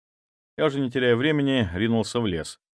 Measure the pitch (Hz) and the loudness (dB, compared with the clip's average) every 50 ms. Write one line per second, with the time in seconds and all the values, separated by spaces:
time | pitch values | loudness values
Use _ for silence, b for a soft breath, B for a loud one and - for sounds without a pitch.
0 | _ _ _ _ _ _ _ _ _ _ _ - 151 156 135 143 139 123 120 135 | _ _ _ _ _ _ _ _ _ _ _ -2 -2 -2 0 -2 -4 -2 -2 0
1 | 123 123 120 113 131 156 156 147 139 139 135 131 113 87 82 90 107 117 117 113 | 2 4 4 4 2 2 0 0 0 0 2 0 0 0 0 -2 0 2 2 0
2 | 104 - - 120 117 107 87 80 76 - - - _ _ | 0 0 -2 -2 -2 0 -2 -2 -4 -8 -12 -16 _ _